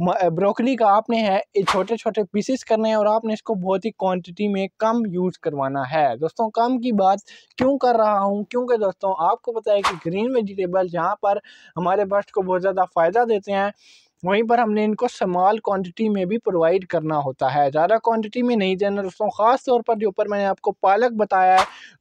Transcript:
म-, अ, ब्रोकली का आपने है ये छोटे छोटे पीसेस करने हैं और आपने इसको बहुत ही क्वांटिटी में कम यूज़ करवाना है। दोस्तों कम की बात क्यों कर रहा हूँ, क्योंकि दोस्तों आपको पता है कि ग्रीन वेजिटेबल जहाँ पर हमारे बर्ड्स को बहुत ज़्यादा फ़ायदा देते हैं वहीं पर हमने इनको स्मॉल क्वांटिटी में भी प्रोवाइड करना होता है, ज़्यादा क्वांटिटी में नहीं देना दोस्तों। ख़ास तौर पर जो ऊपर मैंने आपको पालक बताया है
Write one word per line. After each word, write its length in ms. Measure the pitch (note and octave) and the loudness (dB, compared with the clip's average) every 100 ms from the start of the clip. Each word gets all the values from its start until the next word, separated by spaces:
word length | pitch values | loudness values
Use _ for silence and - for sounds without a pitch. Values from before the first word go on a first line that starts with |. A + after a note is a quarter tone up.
म-, 120 | F3 | -2
अ, 160 | F#3+ F3+ | 2 0
ब्रोकली 480 | E3 G3 G#3 A#3+ B3+ | 2 0 2 0 2
का 120 | A3 | 4
आपने 300 | G3+ A3 A#3 | 4 2 0
है 200 | G#3+ G3 - - | 0 0 -2 -2
ये 60 | |
छोटे 340 | G3 G3+ G3 A3+ | 0 0 -2 -4
छोटे 260 | A3 G#3 | -2 -4
पीसेस 400 | G3+ G#3 G3+ C4 | -2 -4 -2 -4
करने 260 | - A3 A3 | -2 0 2
हैं 80 | A3 | 2
और 120 | G#3 | 2
आपने 240 | A3 A3+ | 0 -2
इसको 220 | G#3+ - | -4 -4
बहुत 300 | G#3+ F3+ F#3+ | -4 -2 -2
ही 60 | A3 | -4
क्वांटिटी 580 | - F#3+ F#3 F3 E3+ G#3 | -4 -2 -2 -6 -6 -2
में 200 | G3 F#3+ - | -2 -4 -2
कम 220 | A3 A#3 A3 | 0 0 -2
यूज़ 320 | F3 F3+ - | -2 -4 -4
करवाना 400 | E3 D3 C3+ C#3 | -6 -4 -4 -4
है। 340 | C3 D#3+ C#3+ A#2 | -2 0 0 0
दोस्तों 300 | D#3 - A3 | -4 -4 -4
कम 280 | A3 A#3 B3+ | 0 0 0
की 140 | B3 | 0
बात 260 | G#3 F#3+ G3+ - - _ - | 2 2 0 -4 -20 _ -2
क्यों 180 | B3+ C#4 | 0 2
कर 200 | B3 A#3 | 2 2
रहा 220 | G#3+ G3+ | 2 0
हूँ, 260 | G3 G3+ G3+ | 0 -2 -4
क्योंकि 260 | A#3+ B3 A#3+ | -6 -2 0
दोस्तों 380 | G3+ F3+ G3 F#3 E3+ | -2 -2 -4 -2 0
आपको 220 | A3+ - | -2 -4
पता 200 | A3+ A3 | -6 0
है 80 | G3+ | 0
कि 280 | G3 E3+ E3+ | 0 -4 -6
ग्रीन 240 | F#3 A#3 | -4 -2
वेजिटेबल 540 | B3+ G3+ G3 F#3 F#3 F3+ | -2 -2 -4 -2 -2 -2
जहाँ 260 | E3+ E3+ | -2 -2
पर 260 | G#3 G3+ G#3 - - - - | 0 0 -2 -4 -18 -14 -6
हमारे 280 | F3 G#3+ | -2 0
बर्ड्स 260 | G3 G3+ G3+ | 0 -2 -2
को 120 | - | -4
बहुत 180 | F#3 F#3 | -2 0
ज़्यादा 240 | F#3+ F#3+ | 0 0
फ़ायदा 400 | F3+ - E3 G#3+ | 0 2 2 2
देते 280 | A#3+ G#3+ G3 | 2 0 -2
हैं 200 | G3 G3+ - _ - _ _ | -2 -2 -6 _ -20 _ _
वहीं 180 | F3 G3+ | -2 0
पर 160 | A3+ A#3+ | 2 2
हमने 240 | A3+ G#3+ | 2 0
इनको 240 | G#3+ G#3 A#3+ | 0 0 -4
स्मॉल 500 | - G3 F3+ F#3 A3 | -2 -2 2 2 2
क्वांटिटी 500 | G3+ G3 F3+ E3+ A3 | -2 -4 -4 -4 -2
में 180 | G3+ F3+ | 0 -2
भी 120 | A3+ | -2
प्रोवाइड 460 | A3+ F3+ E3 F#3 | -2 2 2 2
करना 320 | F3+ E3+ D#3 D3+ | 0 -4 -2 -2
होता 320 | C#3+ C3 C3 | -4 -2 0
है, 220 | C#3+ C#3+ | 2 2
ज़्यादा 280 | D3+ F3 A3+ | 2 2 2
क्वांटिटी 440 | A#3 A3+ G#3+ B3 | 2 -2 -2 -2
में 140 | B3 A#3 | 0 0
नहीं 200 | F#3+ F#3 | 0 0
देना 260 | G3+ G3+ | -2 -2
दोस्तों। 260 | F#3+ - G#3+ | -6 -4 -4
ख़ास 360 | - A3 C4 - | 0 2 2 2
तौर 160 | A#3+ | 0
पर 120 | A#3 | 0
जो 140 | A3 G#3+ | -2 -2
ऊपर 200 | F#3+ G#3 | -2 -2
मैंने 160 | G3+ | -2
आपको 260 | G3 F#3+ - | -2 -2 -4
पालक 420 | F#3+ G3 G3+ B3 | 0 2 2 2
बताया 440 | A3 G#3 F#3+ F#3 F#3 | 0 0 2 4 4
है 80 | F#3+ - - - | 2 -4 -20 -4